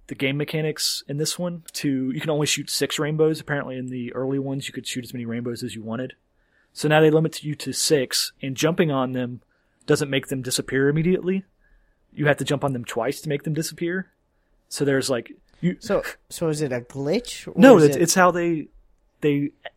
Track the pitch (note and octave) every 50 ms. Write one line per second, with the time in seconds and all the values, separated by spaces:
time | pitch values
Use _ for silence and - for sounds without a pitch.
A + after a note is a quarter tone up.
0 | _ - B2 - C#3 C3+ C#3 D3 D3 - - D#3 D#3 D#3 D3+ - - - - -
1 | - - C#3+ D3 D#3 - - - F3 F3 F3 E3 - - - - - D3 C3+ C3
2 | C3 C3 C#3 D3+ D3 D#3 D3+ D3 D3+ C3+ - D3 C#3+ - - - C#3 - - -
3 | D3+ D3 D#3 D#3 D#3 D#3 D#3+ - - - D3 C#3+ - C3 C3 B2+ B2+ B2+ B2+ B2+
4 | A#2+ A#2+ - A#2+ C3 C3+ C#3 C#3 C3+ C#3 C3+ C#3 C3+ - - C3 A#2 - - C3
5 | A#2+ - - B2 A#2 A2+ A#2 A#2+ A#2+ B2 A#2+ A2 B2+ A#2 A2 A#2 G#2 A2+ A2+ B2
6 | B2+ B2+ - _ _ _ _ _ _ _ _ _ _ _ _ - - D3 D3+ D#3
7 | D#3+ D#3 D3+ D#3+ D#3+ D#3 - - - D3+ C#3+ - - C3+ - - - - D#3 C#3
8 | B2+ - - - - - - _ - C3+ C3 - D3+ D#3 F3+ G3+ F3+ D3+ C#3 C3+
9 | B2+ B2+ B2+ B2+ B2 A#2+ B2 A#2 - _ _ _ _ _ _ _ _ - D3 C#3
10 | D3 C#3 C3+ C3+ C3+ - C#3 C3 A#2+ B2+ - - C3 - C3 C3+ C#3 C#3+ D3 D#3+
11 | D#3+ F3+ F#3 - E3+ F3+ F#3+ G3 F#3+ _ _ _ _ _ _ _ _ _ _ _
12 | _ _ - - D3 D3+ C#3 - C#3+ - D3 C3 D#3 C#3 C3 A#2+ A2+ - - A#2
13 | A2 C3+ C#3+ - - D#3 C#3+ C#3+ - E3+ D3+ D#3+ D#3+ - D#3+ - E3+ E3+ F3+ F#3+
14 | F#3 - _ _ _ _ _ _ _ _ _ _ _ _ - - D3 C#3 C3+ C3+
15 | A#2+ C3 C3 A#2 - - - - _ _ _ _ E3 F3 - - - - G3 D#3+
16 | - - - - _ _ - - E3+ D#3+ D3+ D3+ D#3 C3+ B2+ B2 A#2+ - - C3+
17 | C#3 D3 F3+ A#3+ - - - - - - - - A3 C4+ A#3+ E3+ D3+ C#3+ C#3 C3+
18 | E3+ D#3+ - F#3+ F3+ F3+ E3 F3+ E3+ E3+ E3 D#3 - - _ - _ _ _ _
19 | _ _ _ _ E3 D3+ C#3+ C#3+ C#3+ - - _ - - -